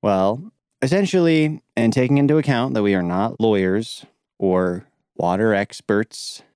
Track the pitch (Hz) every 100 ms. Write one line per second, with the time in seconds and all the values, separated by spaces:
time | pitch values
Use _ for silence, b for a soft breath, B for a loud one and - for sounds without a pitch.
0 | 104 98 95 120 190 _ _ _ 135 180
1 | 190 185 170 160 156 151 _ - 117 110
2 | 127 139 143 156 143 123 131 120 101 98
3 | 87 90 110 - 113 104 92 98 113 -
4 | - _ _ _ 98 92 90 90 - _
5 | _ - 87 92 113 101 104 - - 104
6 | 110 - - - _